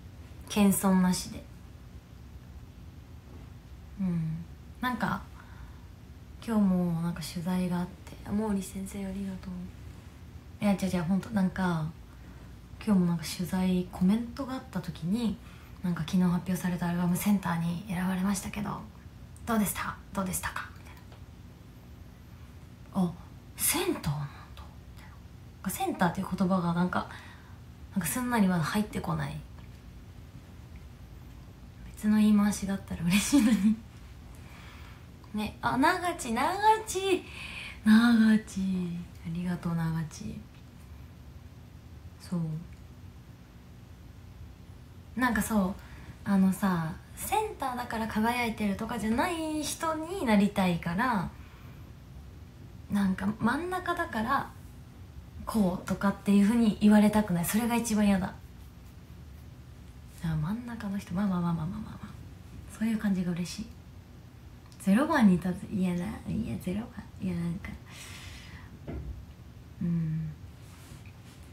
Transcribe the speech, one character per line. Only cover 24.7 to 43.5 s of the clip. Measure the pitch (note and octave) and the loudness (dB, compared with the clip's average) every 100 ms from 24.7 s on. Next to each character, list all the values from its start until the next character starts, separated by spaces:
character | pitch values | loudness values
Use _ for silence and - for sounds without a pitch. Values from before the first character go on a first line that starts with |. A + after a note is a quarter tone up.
| - - - | -16 -16 -16
た | - | -16
い | - - - - - | -18 -18 -18 -18 -10
な。 | - | -8
セ | - F#4+ | -2 -2
ン | |
タ | A#3 F3 | 4 2
ー | |
っ | |
て | E3+ | 2
い | |
う | F#3 F#3 | -4 2
言 | F#3+ | 4
葉 | F#3 | 4
が | F3 | 4
な | E3+ | 2
ん | F3+ | 2
か、 | - - - - - - - - - - | 2 -2 -10 -16 -18 -18 -18 -18 -18 -6
な | - | -2
ん | |
か | E3+ | 0
す | B3+ | 0
ん | B3 | 2
な | A#3+ | 6
り | F#3+ | 6
ま | F3+ | 6
だ | |
入 | D3 G#3+ | 2 0
っ | |
て | G#3 G#3 | 0 -2
こ | - | -2
な | D#3+ C#3+ | -2 -2
い。 | D3+ - - - - - - - - - - - - - - - - - - - - - - - - - | -6 -10 -16 -16 -16 -16 -16 -16 -16 -16 -18 -18 -18 -16 -14 -16 -16 -16 -16 -16 -16 -16 -16 -18 -16 -14
別 | - G#3+ | -2 4
の | G#3+ | 6
言 | G#3+ | 8
い | G#3 | 8
回 | G3+ | 6
し | G3 F#3+ | 2 -2
が | |
あ | G3 | -4
っ | - | -4
た | |
ら | F#3 | -2
嬉 | E3+ G3 | 4 4
し | - C#4+ | 6 8
い | |
の | A3+ | 8
に。 | G3+ G3 G#3+ - - - - - - - - - - - - - - - | 8 6 4 -2 -16 -16 -16 -16 -16 -16 -16 -16 -16 -16 -16 -18 -18 -10
ね、 | G#3+ G#3 - | -6 -6 -2
あ、 | A#3+ A#3 | 0 4
長 | D4+ F4+ F4 | 6 4 0
地、 | E4+ B3+ | -2 -2
長 | A3+ D4 F#4+ G#4+ A4 - | 2 2 4 6 6 4
地、 | F#4 G4 F#4 - - - - - - G#3+ | 0 2 2 0 -12 -12 -10 -12 0 8
長 | G#3+ A#3 A#3 A3 G#3+ | 8 10 8 8 6
地。 | G#3+ - F#3+ F#3 F3+ F3 F3 - F3 | 4 -2 0 0 -2 -4 -8 -10 -6
あ | |
り | E3+ | -4
が | F3+ F3 | -2 -2
と | F3 | 0
う、 | |
長 | E3 E3 E3 D#3 | 0 0 0 -4
地。 | - G#3+ C#3+ - - - - - - - - - - - - - - - - - - | -6 -10 -10 -12 -18 -18 -18 -18 -16 -16 -16 -18 -18 -18 -18 -18 -18 -18 -18 -18 -18
そ | - F3 | -6 -2
う。 | D#3+ D#3 - - - - - - - - - | -2 -4 -8 -16 -16 -16 -18 -18 -18 -20 -20